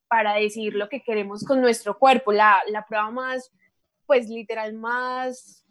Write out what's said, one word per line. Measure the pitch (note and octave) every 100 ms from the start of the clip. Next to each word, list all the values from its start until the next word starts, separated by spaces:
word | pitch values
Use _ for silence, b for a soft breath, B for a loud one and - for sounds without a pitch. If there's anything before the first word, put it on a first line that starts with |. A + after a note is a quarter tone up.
| _
para | A3+ G#3+
decidir | G#3 G#3+ A3 G#3+
lo | G3+ G#3
que | C4+
queremos | - G#3+ G3+ G#3+
con | - C4
nuestro | B3 A3+ G#3 G3
cuerpo. | C4+ B3+ G#3+
La, | G#3 G#3+ F#3+ G3+
la | G#3+ G#3+
prueba | G#3+ G#3+
más, | B3 B3+ B3+ - _ _ _ _ _ -
pues, | B3+ A3
literal | A3+ G#3+ A3 A3
más | A3 A3+ B3 B3+ B3+ B3+ B3+ - _ _